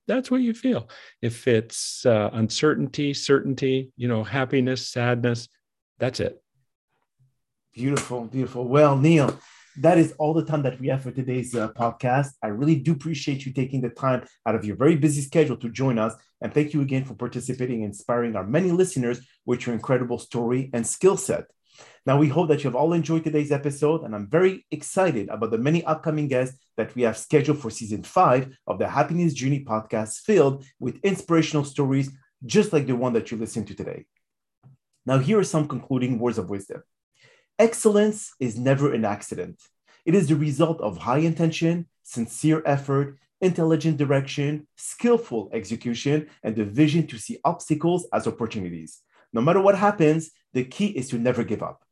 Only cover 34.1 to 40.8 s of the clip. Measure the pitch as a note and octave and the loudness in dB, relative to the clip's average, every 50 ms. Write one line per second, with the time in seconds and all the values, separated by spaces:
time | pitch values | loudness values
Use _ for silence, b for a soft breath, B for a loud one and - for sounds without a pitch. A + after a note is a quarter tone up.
34.1 | _ _ _ _ _ _ _ _ _ _ _ - - _ _ _ _ _ - B2+ | _ _ _ _ _ _ _ _ _ _ _ -20 -20 _ _ _ _ _ -2 0
35.1 | C3+ C3+ C3 D#3 A3 G#3 F#3 - - D#3 D3+ D3 C3 A#2 - - C3+ B2+ B2+ C3 | 2 2 2 2 2 2 2 2 0 -2 -2 -2 -6 -10 -6 -4 -2 -2 0 -2
36.1 | B2+ G#2+ A#2+ B2 A2 A2 F2+ F2+ G2+ G2 - - - - _ _ _ _ _ _ | -2 0 0 -2 -2 -2 -6 -6 -8 -10 -10 -12 -14 -16 _ _ _ _ _ _
37.1 | b b b b b b b b b - A3+ A3+ A3+ - - A3 G#3 G#3 G#3+ G#3+ | b b b b b b b b b 2 2 2 2 2 2 4 6 6 4 4
38.1 | G#3+ G#3 - - - - C3 A#2+ G#2 A#2+ B2 C3 C3+ C3+ C#3+ C#3 C3 A2+ A2 G2+ | 0 -2 -10 -14 -8 -6 -4 -4 -4 0 2 2 2 4 2 0 2 0 0 -2
39.1 | G#2 - - - - F#2 F2+ F2 - _ _ _ _ _ _ b b b b - | -2 -4 -8 -12 -10 -8 -10 -10 -12 _ _ _ _ _ _ b b b b 2
40.1 | E3 G3+ D#3+ C3+ D#3+ C#3+ D3+ D3+ C3+ C3+ E3 D#3 E3 D#3+ | 4 4 4 4 2 2 2 0 2 2 2 2 2 -2